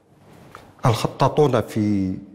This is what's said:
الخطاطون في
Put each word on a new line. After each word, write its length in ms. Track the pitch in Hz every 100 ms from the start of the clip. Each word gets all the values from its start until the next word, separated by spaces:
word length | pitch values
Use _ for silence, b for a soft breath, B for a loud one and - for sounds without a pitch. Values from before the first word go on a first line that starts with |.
| _ _ - - - B B B 131
الخطاطون 760 | 110 - - 135 147 143 120
في 560 | 101 110 104 101 95 95 -